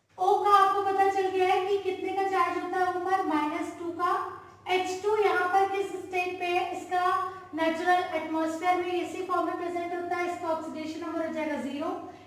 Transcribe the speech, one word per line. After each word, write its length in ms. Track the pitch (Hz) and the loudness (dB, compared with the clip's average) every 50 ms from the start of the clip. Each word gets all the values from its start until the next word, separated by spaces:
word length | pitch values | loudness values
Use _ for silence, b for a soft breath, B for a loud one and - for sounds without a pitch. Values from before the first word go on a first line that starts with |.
| _ _ _ - | _ _ _ 0
O 260 | 370 392 415 370 381 | 2 4 4 4 6
का 120 | 403 403 | 8 8
आपको 260 | 392 392 392 392 403 | 8 8 6 4 2
पता 260 | 392 392 392 392 392 392 | 2 2 2 4 4 4
चल 200 | 392 392 381 381 | 4 2 0 0
गया 260 | 370 370 370 370 381 | 2 2 4 4 4
है 120 | 381 370 | 2 2
कि 120 | 392 403 392 | 2 0 0
कितने 340 | - 370 370 381 381 381 | 0 -2 -4 -2 -4 -2
का 160 | 381 392 392 381 | -2 0 0 2
चार्ज 340 | 381 381 349 339 349 359 | 2 2 2 0 0 -4
होता 160 | 359 359 370 370 | -4 -2 0 0
है 180 | 370 359 359 | 0 0 0
ऊपर, 280 | 359 359 370 381 381 381 | -2 0 0 0 0 2
माइनस 460 | 302 302 294 294 302 330 339 - - - - | 0 0 0 0 -2 -2 -4 -6 -8 -8 -8
टू 120 | 339 339 | -8 -8
का। 220 | 339 320 349 359 381 370 381 - B B B B B B - - | -4 -2 0 0 0 0 -2 -6 B B B B B B -4 -2
एच 320 | 370 370 359 370 370 - | 0 0 0 -2 -4 -4
टू 140 | - 415 427 | 0 0 2
यहाँ 320 | 427 403 370 349 359 359 370 | 4 4 4 4 2 2 2
पर 280 | 381 392 392 392 392 | 4 4 4 2 0
किस 100 | 392 392 | -2 -4
स्टेट 520 | - - 370 - - 370 359 359 359 359 359 | -4 -6 -8 -8 -4 -2 -2 -2 -2 -4 -4
पे 60 | 359 | -2
है, 340 | 349 349 359 370 359 359 - | 0 0 0 0 -2 -4 -8
इसका 520 | - - 359 359 359 370 381 381 370 370 B B B B - | -6 -2 0 0 2 2 2 0 -2 -4 B B B B -4
नेचुरल 500 | 311 320 330 330 330 349 359 359 359 359 - 330 | 0 0 0 0 2 2 4 4 4 2 0 -2
एटमॉस्फेयर 600 | 320 320 320 320 320 320 320 320 - 349 359 359 | -4 -4 -2 -2 -2 -2 -2 -2 0 2 2 2
में 160 | 349 349 359 | 2 0 0
इसी 300 | 359 349 320 311 - 370 | -2 -2 -2 -4 -6 -6
फॉर्म 240 | 370 349 359 349 320 | -4 -2 0 0 0
में 100 | 339 349 | 0 -2
प्रेजेंट 380 | 339 349 349 349 339 339 349 359 | -4 -4 -4 -4 -4 -4 -4 -4
होता 220 | 349 349 349 359 | -4 -4 -4 -2
है, 180 | 349 359 349 349 | -2 -2 -4 -4
इसका 140 | 349 349 320 | -4 -2 -2
ऑक्सीडेशन 580 | 320 320 311 - 262 311 311 311 320 339 339 | -2 -2 -4 -6 -8 -8 -8 -8 -8 -8 -8
नंबर 200 | 320 330 330 320 | -6 -4 -4 -4
हो 60 | - | -4
जाएगा 240 | - 311 302 302 294 | -4 -4 -4 -2 -4
ज़ीरो। 540 | 240 233 277 269 285 320 359 381 - B B B B B | -4 -4 -6 -6 -4 -4 -4 -6 -6 B B B B B